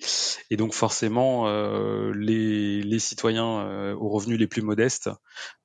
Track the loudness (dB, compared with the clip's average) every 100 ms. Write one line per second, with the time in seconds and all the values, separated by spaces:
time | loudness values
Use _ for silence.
0 | -2 -2 -2 -6 -4 0 0 2 0 2
1 | 2 4 4 4 2 2 0 0 0 0
2 | -2 0 0 2 2 2 0 0 0 0
3 | -2 0 0 2 0 -2 -4 -4 -4 -2
4 | -2 0 0 2 2 0 0 2 2 2
5 | -6 -8 _ -16 -14 -16